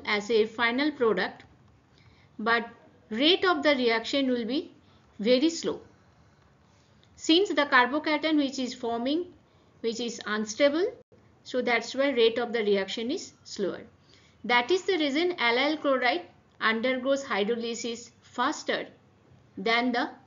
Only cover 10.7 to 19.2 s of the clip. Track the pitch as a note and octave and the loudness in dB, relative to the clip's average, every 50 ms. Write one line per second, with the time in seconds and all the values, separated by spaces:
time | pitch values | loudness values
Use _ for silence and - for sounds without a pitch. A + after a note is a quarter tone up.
10.7 | C#4 D#4+ F#4 B4 - - - _ _ - _ _ _ _ _ - - B3+ A#3 A#3 | 4 2 0 -2 -4 -8 -16 _ _ -20 _ _ _ _ _ -6 -4 -2 0 0
11.7 | A#3+ A3+ A3 - - B3+ C#4 C#4+ C4+ A#3+ A3+ A3 A3+ - A#3+ A3+ G#3+ A#3 G#3 G3+ | 0 0 -2 -2 -2 0 0 2 4 4 4 4 4 2 -2 -2 -2 -2 0 2
12.7 | G3+ G3 F#3+ G3 - - A3+ A#3+ D4+ G4+ - - - _ _ - - - G3 E3+ | 2 2 0 -2 -4 -6 -4 -4 -4 -6 -6 -10 -18 _ _ -14 -8 -6 -4 -4
13.7 | C3+ - - - - _ _ _ - - _ _ _ _ - G#3 A#3+ A#3+ A#3+ B3 | -4 -6 -12 -18 -20 _ _ _ -20 -20 _ _ _ _ -2 0 2 2 2 2
14.7 | F4+ F#4+ - - G4 E4 D#4 C#4+ C4 D4+ F4 F4+ F4 - - A#3 A#3 B3 C4+ D4 | 0 0 0 0 0 0 0 0 0 0 0 0 0 0 0 0 2 2 2 0
15.7 | D#4 D4+ - C#4+ C4+ B3+ B3+ B3 C4+ F4 F4 - - _ _ _ _ - - A3 | -2 -2 0 0 0 2 2 0 0 -2 -4 -10 -18 _ _ _ _ -4 -2 -2
16.7 | A3+ A3+ A3+ B3+ B3+ B3+ B3 C4+ C#4 C4+ C4+ - A3+ G3 G#3 G3+ A#3 A3+ A#3 A#3 | 0 0 0 -2 -2 -2 0 0 0 0 -2 -2 -4 -2 0 0 -2 -2 -4 -6
17.7 | A#3 G#3 - A#3+ A#3 A3+ - - - _ _ - - - B3 C#4+ D#4 - - - | -6 -6 -8 -8 -8 -10 -12 -18 -20 _ _ -12 -6 -4 -2 -2 -2 -4 -4 -4
18.7 | A3+ D#3 - - - - _ _ _ _ | -4 -4 -6 -8 -14 -20 _ _ _ _